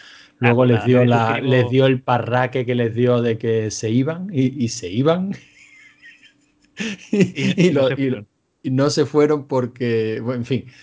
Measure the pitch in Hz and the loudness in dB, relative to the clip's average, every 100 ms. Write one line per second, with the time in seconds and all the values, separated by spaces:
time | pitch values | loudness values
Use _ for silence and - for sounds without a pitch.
0 | - - - - 123 120 127 113 113 123 | -20 -20 -20 0 2 4 4 2 4 4
1 | 123 117 113 117 131 127 120 131 135 131 | 4 4 2 -2 2 2 2 2 2 2
2 | - 120 117 123 127 131 120 120 117 107 | 0 -2 0 -2 -2 -2 -2 -2 -2 0
3 | 123 120 117 113 117 113 107 - 110 120 | 2 2 0 -2 -2 -2 -2 -4 -2 0
4 | 135 165 190 151 131 131 117 - 87 104 | -2 -4 -6 -2 -2 -2 -6 -6 -6 -2
5 | 143 175 190 - - _ - - - _ | 0 0 -2 -8 -16 _ -20 -20 -20 _
6 | - - _ _ _ _ _ - 220 196 | -20 -20 _ _ _ _ _ -10 -10 -10
7 | - 202 185 151 139 185 180 143 131 135 | -2 0 0 0 -2 2 2 2 0 0
8 | 135 120 104 _ _ _ 151 131 143 147 | -4 -4 -10 _ _ _ -4 0 0 0
9 | 127 151 147 151 131 131 123 - 120 113 | 0 2 2 0 -2 -4 -4 -4 -2 -2
10 | 110 110 117 123 117 127 - - | -2 -4 -6 -6 -4 -4 -6 -18